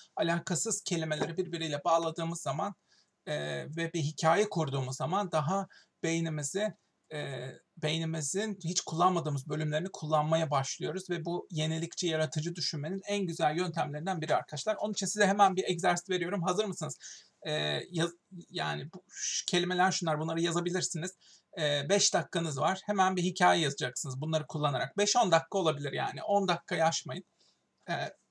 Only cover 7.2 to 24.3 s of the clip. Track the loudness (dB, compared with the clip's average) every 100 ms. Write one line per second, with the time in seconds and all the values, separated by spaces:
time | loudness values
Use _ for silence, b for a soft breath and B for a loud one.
7.2 | -6 -6 -8 -12 _ -4 -2 0 0 -2
8.2 | -2 -2 -2 -2 -4 -2 -2 2 4 4
9.2 | 0 -2 -2 -2 0 -2 -4 -6 0 2
10.2 | 4 2 2 0 0 -4 -4 -4 -4 -4
11.2 | -2 -4 -4 -2 -2 -2 -4 -2 0 2
12.2 | 0 0 -4 -4 -4 -4 -4 -4 -2 -2
13.2 | 0 0 0 2 -2 -2 -2 -4 -4 -2
14.2 | 2 0 0 -4 -2 -2 -2 -2 -2 4
15.2 | 4 8 6 4 0 2 2 2 0 -2
16.2 | 0 -2 0 0 0 -2 -8 -8 B B
17.2 | B _ -4 -2 -2 -2 -4 -2 -2 -4
18.2 | _ -18 -10 -4 -4 -4 -8 -14 -16 -8
19.2 | -4 -4 -2 0 0 2 2 2 -2 -2
20.2 | -2 -2 0 0 -2 -2 -4 -4 -8 -12
21.2 | b b b -2 0 0 2 4 4 2
22.2 | 0 -2 -2 0 0 0 -2 2 2 2
23.2 | 0 4 6 6 2 -2 -4 -4 -8 -6
24.2 | -2